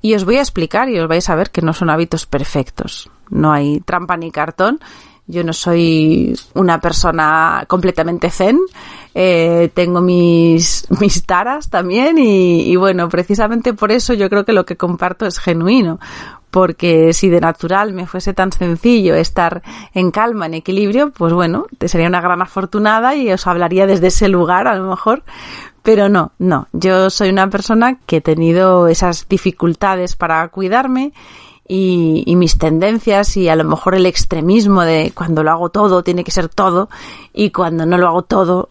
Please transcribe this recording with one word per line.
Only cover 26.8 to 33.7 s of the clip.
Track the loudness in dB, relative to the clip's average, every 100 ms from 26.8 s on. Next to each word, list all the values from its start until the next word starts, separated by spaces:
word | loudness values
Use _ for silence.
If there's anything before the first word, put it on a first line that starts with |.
| 0 2 0
soy | 0 0
una | 0 0
persona | -2 0 2 2 -2 -2
que | -2
he |
tenido | 0 0 2 4 4 4 4
esas | 2 0 -4 -2
dificultades | -2 -2 -2 -2 0 -2 -2 -4
para | -4 -2 -2 -4
cuidarme | -6 -2 -2 0 -2 -4 -10 -20 -20 -20 _ _
y, | -2 0 2 2 0
y | 2 2
mis | 4 4
tendencias | 2 2 0 0 0 0 0 0
y | 0
a | 2
lo |
mejor | 0